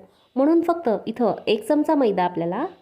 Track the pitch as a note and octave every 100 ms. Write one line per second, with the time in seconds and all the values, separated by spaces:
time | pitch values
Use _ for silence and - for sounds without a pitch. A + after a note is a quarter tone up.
0 | - _ _ B3+ C#4+ E4+ E4+ E4+ A#3 F#3+
1 | G#3 A3+ G#3+ - - G#3+ B3+ D4+ D4 C#4+
2 | A3+ F#3+ F3 E3 E3+ G#3 F4+ -